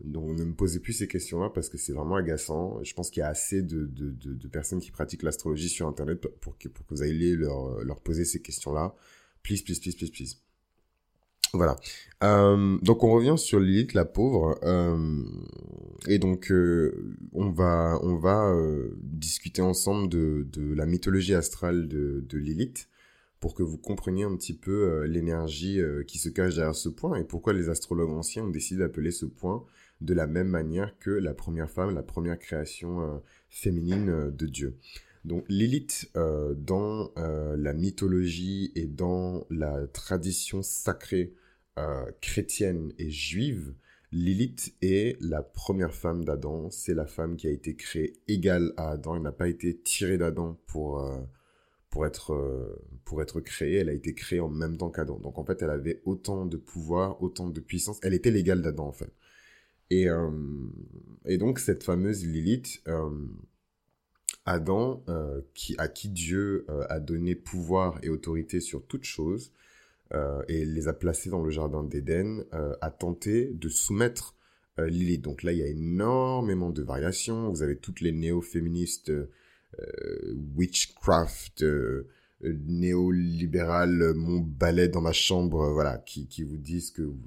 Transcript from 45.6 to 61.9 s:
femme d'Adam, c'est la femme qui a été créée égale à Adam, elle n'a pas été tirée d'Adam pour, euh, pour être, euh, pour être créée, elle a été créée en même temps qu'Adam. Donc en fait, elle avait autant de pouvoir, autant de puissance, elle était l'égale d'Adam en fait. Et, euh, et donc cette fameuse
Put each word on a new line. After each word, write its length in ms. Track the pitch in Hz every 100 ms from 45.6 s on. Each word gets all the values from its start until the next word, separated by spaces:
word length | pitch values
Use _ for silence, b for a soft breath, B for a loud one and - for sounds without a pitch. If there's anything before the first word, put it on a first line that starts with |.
| - 95 87
femme 300 | - 85 85
d'Adam, 460 | 80 71 71 80 80
c'est 240 | - -
la 140 | 80 76
femme 280 | - 82 82
qui 120 | 80
a 20 |
été 260 | 71 - 80
créée 380 | - 80 78 - -
égale 460 | 104 90 90 85 -
à 140 | 80
Adam, 240 | 76 76 82
elle 80 |
n'a 80 | 73
pas 160 | 69 87
été 280 | 85 87 85
tirée 400 | - - 95 95
d'Adam 400 | 85 78 82 82 -
pour, 320 | 78 76 71
euh, 180 | 67 67 65 65 b b b b b
pour 160 | 76 76
être, 280 | - -
euh, 460 | 76 69 65 58 50 - 64 -
pour 180 | 76
être 160 | 76 82
créée, 380 | - - 73 95
elle 120 | 85
a 40 |
été 200 | 71 80
créée 260 | - - 87
en 100 | 80
même 280 | 76 80 82
temps 140 | 87
qu'Adam. 260 | 80 76 69
Donc 220 | 69 82
en 60 | 80
fait, 180 | 92
elle 80 | 82
avait 300 | 73 71 - -
autant 400 | 92 - 95 92
de 120 | 80
pouvoir, 640 | - 87 80 87 95 -
autant 260 | 90 - 90
de 100 | 80
puissance, 380 | - 90 95 -
elle 100 | 95
était 160 | 92 120
l'égale 320 | 107 87 92
d'Adam 240 | 80 73 73
en 60 |
fait. 200 | 67 - - b b b b b b -
Et, 200 | 92 90
euh, 200 | 82 80 76 71 71 - - - - - - -
et 140 | 90
donc 180 | 107 131
cette 260 | - 87
fameuse 400 | -